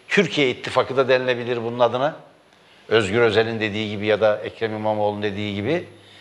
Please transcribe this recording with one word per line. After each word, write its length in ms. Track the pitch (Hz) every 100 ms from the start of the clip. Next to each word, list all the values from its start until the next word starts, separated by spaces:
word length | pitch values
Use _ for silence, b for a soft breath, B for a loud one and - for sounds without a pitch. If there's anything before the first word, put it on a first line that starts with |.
| -
Türkiye 420 | - 165 - 135
İttifakı 460 | 113 - 131 110 131
da 120 | 127
denilebilir 560 | 127 127 120 120 120
bunun 140 | 113 120
adına. 360 | 120 127 147 165 - _ _ b b b -
Özgür 320 | 110 95 113
Özel'in 400 | 117 104 113 113
dediği 300 | 107 101 107
gibi 160 | 104 107
ya 140 | 104
da 200 | 107 107
Ekrem 320 | 110 - 113 107
İmamoğlu'nun 460 | 107 107 104 104
dediği 320 | 104 98 104
gibi 340 | 101 107 175 - - B B